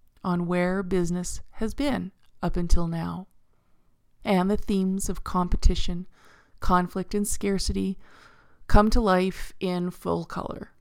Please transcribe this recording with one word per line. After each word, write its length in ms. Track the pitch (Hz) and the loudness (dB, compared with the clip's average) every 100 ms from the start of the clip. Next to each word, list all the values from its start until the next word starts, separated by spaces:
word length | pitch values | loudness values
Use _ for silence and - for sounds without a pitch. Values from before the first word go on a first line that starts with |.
| _ _ | _ _
on 240 | 185 175 175 | -4 -2 0
where 360 | 180 180 185 | 0 0 -2
business 580 | 185 185 170 180 180 - - | -2 0 0 -2 -6 -8 -10
has 200 | - 220 | -6 -6
been 400 | - 277 - 180 _ _ - | -2 -2 -2 -6 _ _ -8
up 160 | 180 180 | -4 -2
until 280 | 175 180 170 | 4 4 4
now, 400 | 165 170 170 - _ _ _ _ _ _ _ _ _ | -4 -6 -8 -14 _ _ _ _ _ _ _ _ _
and 280 | - 185 185 | 0 2 2
the 60 | 208 | 0
themes 500 | - 196 190 190 - | 0 0 0 -2 -4
of 160 | 185 | -4
competition, 840 | - 180 180 - - 180 - 175 185 - - - _ - | -2 0 2 6 6 6 0 -2 -8 -18 -20 -20 _ -2
conflict, 540 | - 180 180 190 180 | 2 4 2 -4 -4
and 120 | 208 208 | -2 -2
scarcity 720 | - 202 196 - 196 190 196 - - - - - - - | -2 -2 -2 -2 -2 -4 -6 -12 -20 -20 -20 -20 -14 4
come 220 | 214 214 | 4 6
to 100 | 240 | 2
life 520 | 214 185 185 - - - | 2 0 0 -6 -14 -8
in 300 | 185 180 180 | -6 -4 -6
full 340 | - 175 170 | -8 -6 -6
color. 480 | 165 - - - - _ | -6 -10 -10 -12 -16 _